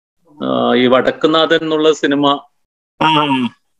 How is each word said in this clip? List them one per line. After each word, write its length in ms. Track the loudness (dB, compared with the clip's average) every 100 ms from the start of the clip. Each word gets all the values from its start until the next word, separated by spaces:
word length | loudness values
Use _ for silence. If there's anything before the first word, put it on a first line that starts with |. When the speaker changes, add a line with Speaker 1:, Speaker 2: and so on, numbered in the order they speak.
| _ _ _ -10
Speaker 1:
ആ, 300 | -4 -2 0
ഈ 120 | 0 2
വടക്കുന്നാഥൻ 720 | 2 0 -2 -2 0 0 0
എന്നുള്ള 300 | -2 0 0
സിനിമ 340 | 0 -2 0 0
Speaker 2:
ആ, 800 | -2 -6 _ _ _ _ _
ആ, 40 | 0
ആ. 400 | 0 0 -2 -4 -8 _